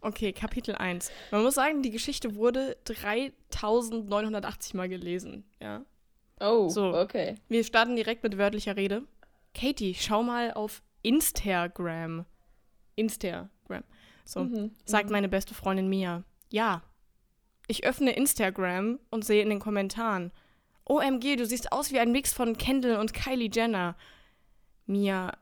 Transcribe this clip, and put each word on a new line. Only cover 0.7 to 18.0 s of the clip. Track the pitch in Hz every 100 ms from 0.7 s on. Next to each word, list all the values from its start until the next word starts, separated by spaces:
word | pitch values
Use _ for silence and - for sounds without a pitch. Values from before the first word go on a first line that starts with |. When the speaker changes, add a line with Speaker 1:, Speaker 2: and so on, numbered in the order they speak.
Speaker 1:
eins. | 208 185 180 - - -
Man | 208
muss | 233
sagen, | 277 277 302
die | 254
Geschichte | 220 - - 233 208
wurde | 233 247 269 -
dreitausendneunhundertachtzig | - 220 202 220 269 - _ - 214 226 233 226 208 202 214 214 196 196 -
Mal | 190 185
gelesen, | 185 175 175 - - 208 _
ja. | 220 208 269 _ _ _ _ -
Speaker 2:
Oh, | 202 226 185
Speaker 1:
So. | 196 190
Speaker 2:
okay. | 170 196 233 156 220 _
Speaker 1:
Wir | 226
starten | 220 226 233 240
direkt | 220 226
mit | 226 196
wörtlicher | 202 208 208 202
Rede. | 196 208 277 _ - _ _
"Katie, | - 254 285 196
schau | 180 - 214
mal | 240 240 233
auf | - 214 - _ _
Instagram." | 220 277 - - 208 180 175 - 175 165 165 165 175 - _ _ _ _ _ -
Instagram. | 220 220 190 175 190 _ _ 190 - - - - -
So, | -
Speaker 2:
Mhm, | 247 233 208 -
Speaker 1:
sagt | - 214 202
Speaker 2:
mhm. |
Speaker 1:
meine | 208 196
beste | 190 196
Freundin | - 196 190 190
Mia. | 190 185 175 - _ _
Ja. | 208 226 175 - _ _ _ _ _ _ _ -
Ich | 226 -
öffne | 262